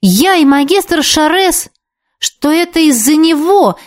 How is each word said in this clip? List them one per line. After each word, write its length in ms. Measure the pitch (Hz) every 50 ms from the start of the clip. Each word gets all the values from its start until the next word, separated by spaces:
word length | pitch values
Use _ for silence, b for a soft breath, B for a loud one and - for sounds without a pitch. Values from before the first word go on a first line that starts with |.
Я 340 | - 294 277 202 277 381 392
и 100 | 359 311
магистр 580 | 269 277 285 285 277 359 403 370 - 349 330 285
Шарез? 680 | - - 311 311 302 320 370 381 370 320 - - - _ _ _ _ _ _ _ _ _ _
Что 320 | - - _ _ - 285
это 280 | 302 330 349 349 349 330
из-за 360 | 320 302 277 240 214 247 311
него? 640 | 302 320 330 330 294 294 339 392 403 359 220 175 B B